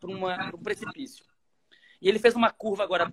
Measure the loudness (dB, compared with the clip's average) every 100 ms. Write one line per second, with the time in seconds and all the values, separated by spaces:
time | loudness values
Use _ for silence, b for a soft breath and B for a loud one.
0 | -10 -6 -4 -4 -8 -8 -8 -8 -10 -12
1 | -14 -16 _ _ _ _ _ _ _ _
2 | 2 4 4 4 2 2 -4 -2 0 0
3 | -2